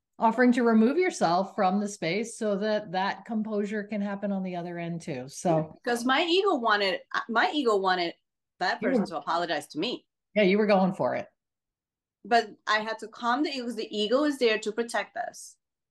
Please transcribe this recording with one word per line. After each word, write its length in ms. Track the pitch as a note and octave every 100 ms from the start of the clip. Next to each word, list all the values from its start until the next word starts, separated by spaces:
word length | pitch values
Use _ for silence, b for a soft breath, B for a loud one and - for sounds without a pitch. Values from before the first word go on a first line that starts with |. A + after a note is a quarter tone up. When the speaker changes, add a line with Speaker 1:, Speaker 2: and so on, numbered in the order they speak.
| _ -
Speaker 1:
offering 360 | A3+ A3 B3
to 100 | B3
remove 340 | A#3 A3 A3+ D#4
yourself 580 | F#4 - F3 F3 G3 -
from 260 | F#3 G3
the 80 | G#3
space 480 | - E3 G3 A3+ -
so 180 | G#3+ G3+
that 380 | G#3+ G#3+ G#3
that 320 | F#3 F#3+ - -
composure 580 | A3 G#3+ G#3 G3+ G#3+
can 160 | G3+ G#3+
happen 320 | G3+ G3+ G3+
on 120 | G3
the 120 | F#3 F3
other 240 | F3 E3+
end 220 | E3+ E3+
too. 240 | - C3 C3+
So 300 | - F3+ D#3+
Speaker 2:
Yeah, 60 | D#3 -
'cause 220 | B3 A#3+ B3
my 180 | C4+
ego 320 | F4 F4+ G4+ D4+
wanted, 460 | A3+ G#3 G3 F3 -
uh, 60 | - -
my 240 | A3+ F4+
ego 240 | D4+ A#3+ G3+
wanted 380 | F#3+ F3+ E3+ - _ _ _ _
that 200 | F3+ A#3+
Speaker 1:
You 60 | C#4+
were 40 |
Speaker 2:
person 140 | C4 -
to 100 | D#3+
apologize 500 | - E3 E3+ D3+ -
to 100 | D3+
me. 280 | A3 G3+ _ _ _ G#3
Speaker 1:
Yeah, 80 |
you 140 | F#3+ G3+
were 100 | G#3
going 260 | G3 F#3
for 220 | - B2+ B2+
it. 120 | - _ _ _ _ _ _ _ _ _ G3
Speaker 2:
But 220 | A#3 G#3+ - -
I 140 | G#3+
had 180 | A3 A3
to 80 | G#3+
calm 360 | - A#3+ B3+
the 80 | D#4+
ego, 140 | C#4 A#3+
'cause 100 | G#3+
the 200 | - G#3
ego 280 | G#3 B3+
is 160 | D4+ C4+
there 180 | A#3 G#3+
to 140 | G#3+
protect 440 | G#3 A#3 G#3+ G3 -
us. 420 | - - - - _ _ _